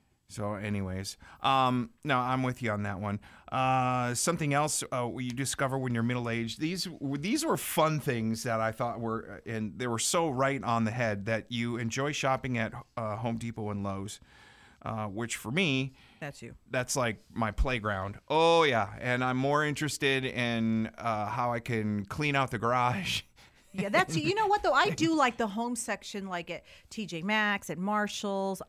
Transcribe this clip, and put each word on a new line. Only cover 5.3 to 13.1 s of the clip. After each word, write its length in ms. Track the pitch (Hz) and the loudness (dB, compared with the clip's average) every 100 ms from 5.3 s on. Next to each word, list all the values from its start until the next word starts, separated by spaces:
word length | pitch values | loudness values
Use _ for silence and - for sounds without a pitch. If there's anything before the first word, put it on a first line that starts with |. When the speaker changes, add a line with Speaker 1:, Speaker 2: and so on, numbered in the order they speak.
| 120 131 - 135 135 | -4 -4 0 0 0
Speaker 1:
when 160 | 131 | 0
you're 80 | 117 | 2
middle-aged. 580 | 117 123 117 117 113 113 | 2 0 0 -2 -4 -4
These, 280 | 156 185 185 151 139 143 | -4 -4 -6 -6 -4 -2
these 260 | 180 302 311 | 0 0 0
were 120 | 180 | -2
fun 420 | - - 156 151 | 0 2 4 4
things 420 | 139 120 110 113 | 0 0 0 0
that 180 | 123 113 | 0 0
I 120 | 113 | 0
thought 280 | 110 120 110 | -2 -4 -4
were, 440 | 113 110 - 98 - | -4 -4 -6 -12 -6
and 320 | 110 107 87 | -4 -4 -4
they 80 | 123 | -2
were 140 | 113 | 0
so 300 | - 180 165 | 2 2 2
right 340 | 127 135 139 | 2 2 2
on 200 | 101 117 110 | 2 2 2
the 40 | |
head, 340 | 120 113 101 101 | 0 0 0 0
that 240 | 110 - | -2 -2
you 260 | 120 120 117 | -4 -2 -2
enjoy 340 | 117 131 143 | -2 -2 -2
shopping 460 | 143 135 131 131 120 | 0 0 0 0 -2
at, 160 | 107 120 - - | -2 -6 -12 -6
uh, 200 | 110 | -4